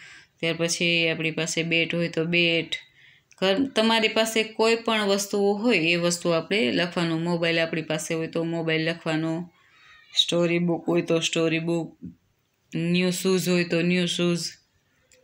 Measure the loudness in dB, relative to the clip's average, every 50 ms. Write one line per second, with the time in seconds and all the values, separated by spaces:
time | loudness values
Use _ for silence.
0 | -20 -20 -20 -20 -20 _ _ _ -4 -4 -2 -2 -2 -2 0 0 0 2 2 2
1 | 2 0 0 -2 -2 -4 -2 -2 -4 -2 -2 -4 -2 0 2 0 2 0 0 -2
2 | -2 -2 -2 -2 0 2 2 2 2 2 2 0 -2 -4 -8 -12 -12 _ _ _
3 | -20 -20 _ _ _ _ _ -2 0 2 2 2 0 0 0 2 2 4 4 4
4 | 2 2 2 0 0 2 0 -2 -2 -2 0 2 2 2 2 2 0 -2 0 0
5 | 2 0 0 0 -2 -2 -2 0 2 2 2 2 2 2 2 2 2 2 2 2
6 | 0 0 -2 0 0 0 0 0 0 0 -2 0 0 0 0 0 0 0 -2 -2
7 | -2 0 0 -2 0 -2 -2 0 0 0 0 0 0 0 -2 -4 -4 -4 -4 -4
8 | -4 -4 -4 -4 -4 -4 -4 -4 -4 -2 -4 -2 -2 0 0 0 0 -2 -4 -4
9 | -4 -2 -2 -2 -2 -2 -4 -4 -6 -10 -16 _ _ _ _ _ -20 -20 -20 -20
10 | -20 -6 -4 -2 -2 0 2 2 2 2 2 0 0 0 0 -2 0 0 0 0
11 | 2 2 0 0 0 0 0 0 0 2 0 0 0 -2 -2 -2 -4 -6 -12 _
12 | -18 -18 -18 _ _ _ _ _ _ _ _ _ _ _ -6 -2 0 2 2 2
13 | 2 2 0 0 0 0 0 2 2 2 2 0 0 0 0 0 2 2 2 2
14 | 0 -2 -2 0 0 0 0 -2 -4 -8 -12 -16 _ _ _ _ _ _ _ _
15 | _ _ _ _